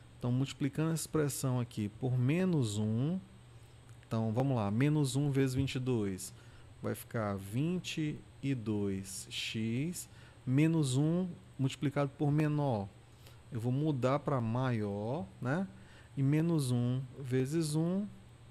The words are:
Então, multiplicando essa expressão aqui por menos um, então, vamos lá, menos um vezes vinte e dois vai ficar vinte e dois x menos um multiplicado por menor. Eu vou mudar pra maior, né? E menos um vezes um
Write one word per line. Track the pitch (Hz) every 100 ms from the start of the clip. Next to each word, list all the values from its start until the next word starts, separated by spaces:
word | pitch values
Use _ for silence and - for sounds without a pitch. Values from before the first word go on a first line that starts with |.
| - -
Então, | 123
multiplicando | 127 135 - 139 151 160
essa | 160
expressão | - 156 143 - 135 123
aqui | 117 - 104 -
por | 131 127
menos | 123 170 185 160 113 101
um, | 107 113 147 190 - - - - - - - - -
então, | 113 113
vamos | 110 139 123
lá, | 101
menos | 110 147 151 135 127
um | 147
vezes | 135 135
vinte | 131 139
e | 135
dois | 127 117 101 90 - - - - - -
vai | 110
ficar | 110 - 117 104 98
vinte | 98 120 160 180 - - 151 - - -
e | 139
dois | 131 107 104 101 95 95 - -
x | - - 113 113 120 165 180 - - - - 127
menos | 131 160 165 135 127
um | 151 175 180 160 - -
multiplicado | 131 - 143 147 143 -
por | 147
menor. | 147 151 147 143 110 98 - - - - - -
Eu | 117
vou | 123
mudar | 131 156 135 127 135
pra | - 135
maior, | 110 123 131 113 104 101 110 151 190 -
né? | 123 165 190 - - - - -
E |
menos | 135 151 170 165 127
um | 123 120 127 135 -
vezes | 135 131 131 165 156
um | 156 165 190 208 - - - -